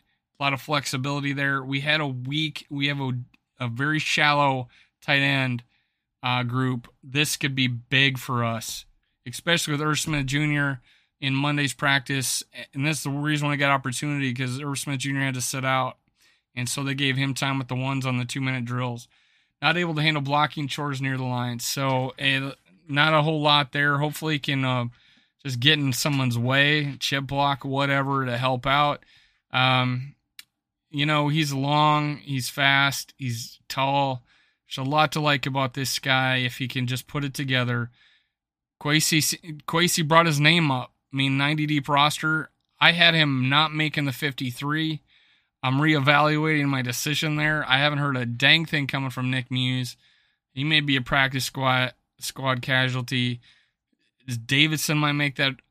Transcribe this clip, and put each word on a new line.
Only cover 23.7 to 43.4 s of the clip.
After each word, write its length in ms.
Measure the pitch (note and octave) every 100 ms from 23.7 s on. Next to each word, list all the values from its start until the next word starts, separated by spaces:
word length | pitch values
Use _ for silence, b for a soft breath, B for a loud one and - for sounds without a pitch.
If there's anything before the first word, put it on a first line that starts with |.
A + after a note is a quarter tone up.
there. 260 | D3 D3 C#3+
Hopefully 360 | D3+ D3 D#3
he 40 | D3
can, 260 | - C3+
uh, 200 | C3 B2+ A#2+ b b b b b
just 160 | C#3+ A#2+
get 200 | C#3 D#3
in 120 | C#3
someone's 420 | B2 D#3 C#3 C3 A#2
way, 600 | B2 C3+ C#3+ D3+ C#3+ B2
chip 260 | - C#3
block, 400 | C3+ C#3 C#3+ C#3
whatever, 640 | C#3 C3+ C#3 C#3 C#3 C#3 B2+
to 100 | A#2+
help 300 | C3 B2+ C3+
out. 360 | C#3 D3 C3+ b b b b _
Um, 640 | B2+ C3 B2+ B2+ B2+ C3+ - _ - - _ _ _ _
you 160 | C#3+ D3
know, 220 | D3+ D3
he's 260 | D#3 D3
long, 640 | C#3 C#3 D3 D3+ D3+ D3 D3
he's 320 | C#3+ C3+ B2
fast, 640 | - C#3 C#3 C#3 C3+ - -
he's 420 | C3 A#2 B2 - -
tall. 560 | - C3+ C#3 C#3 B2+ b b b b -
There's 180 | - C3+
a 40 |
lot 220 | D3+ D#3
to 80 | D#3+
like 260 | D3 C#3+ C#3
about 260 | C3+ C3
this 260 | C3+ C3 -
guy 380 | C#3+ C3 C3 B2+
if 220 | B2 -
he 100 | B2+
can 180 | C3 B2
just 200 | B2+ -
put 180 | D3
it 80 | C#3+
together. 580 | - C#3 C3 B2 A#2+ A#2+ b b b b _ _ _ _ -
Kwesi, 800 | D3 D#3 - D#3+ - D#3+ F3 D3+
Kwesi 440 | - E3 F3 - D3+
brought 200 | D#3+ E3+
his 120 | D3
name 320 | D3 E3+ D#3
up. 220 | B2+ A#2+ _ _
I 60 | C3+
mean, 220 | C3+ C3+
ninety 260 | C#3+ D3+
deep 240 | D3+ D3 C#3
roster. 640 | C#3+ D3 - D#3 D#3 - _ _ -
I 140 | D#3
had 220 | E3+ E3+
him 340 | D#3+ D3 C3